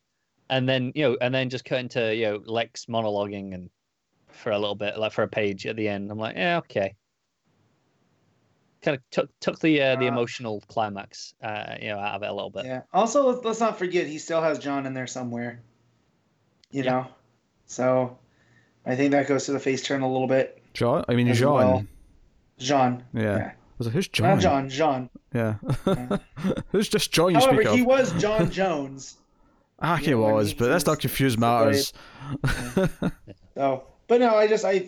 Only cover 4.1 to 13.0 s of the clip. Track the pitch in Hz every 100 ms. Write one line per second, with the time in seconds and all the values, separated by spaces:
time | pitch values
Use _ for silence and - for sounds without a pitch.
4.1 | _ _ - 120 104 104 101 104 107 107
5.1 | - 104 - 104 95 120 113 107 101 101
6.1 | 107 113 - 175 170 - - 98 - _
7.1 | _ _ _ _ _ _ _ _ _ _
8.1 | _ _ _ _ _ _ _ - 135 -
9.1 | - - - - - 165 147 135 127 127
10.1 | 120 120 - 120 104 - - 107 98 107
11.1 | - - - 113 107 - 113 113 104 104
12.1 | 101 101 101 98 95 127 131 - 175